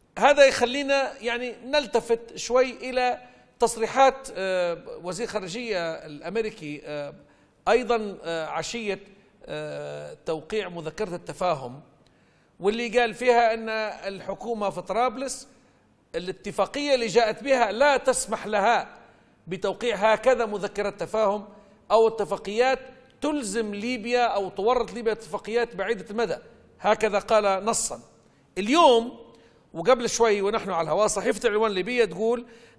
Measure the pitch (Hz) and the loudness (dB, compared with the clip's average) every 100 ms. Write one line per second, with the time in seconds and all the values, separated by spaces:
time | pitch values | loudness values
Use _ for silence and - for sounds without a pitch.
0 | _ - 254 294 269 - 240 269 277 277 | _ 4 6 8 8 6 0 0 0 0
1 | 262 - 226 240 247 - 247 294 226 233 | 0 -4 -6 -4 -6 -10 -2 -2 0 -2
2 | - 226 233 - - 247 254 - 247 254 | 0 -2 -2 -12 0 2 2 -2 -6 0
3 | 247 - - - _ _ 226 - 220 262 | 0 -2 -8 -20 _ _ 0 0 -2 6
4 | 269 262 - 180 190 185 175 170 - - | 6 4 -6 -6 -2 0 0 -4 -10 -12
5 | 170 180 240 208 185 220 240 185 165 160 | -10 -8 -6 -6 -6 -8 -4 -4 -4 -6
6 | 156 147 165 220 214 214 151 147 - 147 | -12 -12 -6 -4 -4 -8 -12 -12 -10 -10
7 | 143 143 - _ _ _ 185 240 240 233 | -10 -14 -20 _ _ _ 2 2 2 -2
8 | 208 185 165 165 151 156 165 240 208 190 | -2 -8 -6 -6 -4 -6 -6 -6 -4 -6
9 | - - _ _ - 151 151 147 147 147 | -10 -20 _ _ -12 -10 -8 -10 -10 -10
10 | 147 156 - 151 156 214 180 170 156 - | -12 -10 -6 -6 -4 -6 -6 -8 -10 -6
11 | 208 170 - 147 180 147 123 139 - _ | -6 -6 -12 -4 -2 -2 -6 -14 -20 _
12 | _ _ _ _ _ _ 185 226 240 240 | _ _ _ _ _ _ -2 0 0 2
13 | 233 185 247 233 226 226 220 220 214 151 | 0 2 4 4 4 0 -4 -6 -6 -8
14 | 196 196 190 190 226 220 202 180 180 208 | -10 -10 -10 -10 -8 -4 -4 -4 -4 0
15 | 254 240 269 - - _ _ _ _ _ | 0 -2 -8 -10 -14 _ _ _ _ _
16 | _ 170 180 185 202 208 190 285 285 254 | _ -8 -8 -8 -6 -2 -2 -2 0 2
17 | 226 202 220 - 262 254 220 220 294 262 | 4 4 2 0 0 2 2 4 4 4
18 | 262 233 - - 208 214 208 208 - - | 2 0 -2 -6 -2 2 4 2 0 -12
19 | - _ _ _ - 185 196 185 240 190 | -20 _ _ _ -12 -4 -4 -2 -4 2
20 | 220 214 247 233 220 208 202 202 190 - | 4 4 4 2 0 -4 -6 -4 -6 -6
21 | 165 220 208 208 208 - - _ - 214 | -4 0 2 0 -6 -18 -20 _ 2 4
22 | 226 220 196 190 196 214 254 254 - - | 6 2 -4 -4 -4 2 2 2 -4 -20
23 | - _ 294 294 214 220 214 202 233 254 | -20 _ -2 -2 -2 -4 -4 -6 -6 -4
24 | 214 247 233 202 190 - 214 247 190 214 | 0 2 2 0 -4 -2 0 0 -2 -6
25 | 226 214 - 190 208 233 233 180 190 214 | -8 -10 -8 -10 -4 -2 -2 -4 -4 -4
26 | 170 214 208 143 - - - _ 196 214 | -6 -4 -4 -4 -10 -20 -20 _ 0 2
27 | 214 196 - 214 202 190 208 - - 117 | 2 0 2 2 4 0 0 -2 -4 -8
28 | - _ _ _ _ 185 208 320 311 233 | -16 _ _ _ _ -6 2 6 8 6
29 | 240 - - - _ _ _ 160 170 247 | 2 -8 -20 -20 _ _ _ -2 2 2
30 | 233 - 226 202 196 220 196 170 160 170 | 2 2 4 4 0 -2 -2 -4 0 2
31 | 214 202 214 208 233 214 220 190 180 247 | 2 2 -2 0 0 2 2 0 0 0
32 | 214 175 220 240 240 - - | 0 0 0 0 -4 -20 -20